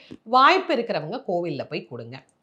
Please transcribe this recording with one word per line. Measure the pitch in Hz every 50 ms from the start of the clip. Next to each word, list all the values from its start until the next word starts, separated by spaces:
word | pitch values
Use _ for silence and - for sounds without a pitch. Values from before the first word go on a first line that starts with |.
| - - - - -
வாய்ப்பு | 220 247 262 269 302 359 381 370 349 302
இருக்கிறவங்க | 233 233 233 185 156 147 156 214 - -
கோவில்ல | - 175 175 175 165 147 127 - -
போய் | - 107 -
கொடுங்க. | - 127 117 113 117 123 - _ _ _ _